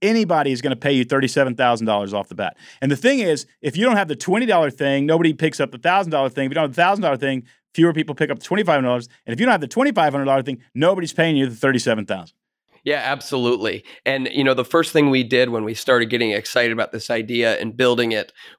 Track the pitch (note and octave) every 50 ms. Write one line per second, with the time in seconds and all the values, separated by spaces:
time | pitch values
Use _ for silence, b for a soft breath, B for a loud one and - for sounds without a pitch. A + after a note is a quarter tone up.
0 | F#3 G#3 A3+ A3+ G#3+ E3+ E3+ D3+ C#3+ C#3 B2+ A#2+ C3 C#3 C3 - - C#3+ C#3+ B2+
1 | A#2+ A#2+ C#3+ C#3 C3+ A#2+ - C#3+ C3+ B2+ A#2 B2 B2+ A#2+ A#2+ A2 A2+ A2 G#2 G2+
2 | G2+ G2 G#2 G2+ G2 - F#2 F#2+ G2 E2+ B B B B B B C3 C#3 C#3+ B2+
3 | - B3+ C#4+ B3+ G#3 E3+ D3+ C3 - - _ _ - - C#3 F3+ A#3 B3+ A3+ G3+
4 | G3 D3+ C#3+ - - F#3 F#3+ A3+ B3+ A3 F#3+ E3+ D#3 C#3 C#3 - C#3+ C#3 C#3 C#3
5 | C#3+ D3+ D#3+ E3 E3+ D#3+ D3 - D#3+ D#3 - - C#3 A#2 B2+ A2+ - E3+ F3+ G3
6 | F#3+ E3 D3+ C#3 C3+ B2+ B2 C#3+ C3+ C3 C3+ D#3+ D#3 C#3 B2 E3 E3+ F#3+ G3+ G#3+
7 | F#3 D3+ C#3 A#2 C#3+ C3+ C3+ B2+ A#2+ b b b b _ - - E3 E3+ D#3 D#3
8 | D#3 D3+ C#3 - D#3 C#3 - - - - F#3 G#3 F3+ E3+ D3+ C#3 B2+ B2 B2 B2
9 | A#2 b b b b A#2 A#2 C#3+ A#3 B3+ G#3+ E3+ C#3+ B2 - A#3 C4+ C#4+ A3 A3+
10 | - D3 C3+ C#3 C3+ C#3 C3+ C3+ A#2 C#3+ B2+ b b b - B2 D#3 F3+ G3 F#3+
11 | E3+ D#3 - E3+ E3 E3 D#3 C3+ C3+ B2+ A2+ - - C3+ C3 A#2 - B2 A2+ G#2+
12 | G2 - G2 F#2 E2+ - _ _ _ _ _ _ _ b b b - C#3+ D3 C#3
13 | A2+ C3 C#3+ C3+ - - C#3+ B2+ A#2+ B2 B2 G2 G#2+ G#2 F#2+ - B B B B
14 | B B2+ C3+ C3 C3 - - C#3+ C3+ C3+ B2+ B2+ A#2+ - - E3 E3 - - D#3
15 | D3 C#3 C3 C3 B2 A2 C3 B2 B2+ A#2+ A#2 A2 G#2+ A2 A2 - - C3+ B2+ A#2+
16 | A#2 A2 B2 A#2 A#2 G#2+ G2+ G#2 - - - B2 A#2+ A#2 A2+ A2+ G#2+ - - A2
17 | - - A#2+ A#2 A2 A2+ A#2+ A#2 A#2 A2+ G#2 - G#2+ A2+ A2+ B2 B2+ B2 B2 A#2+
18 | A#2+ A2+ A2 G#2+ - - B B B B B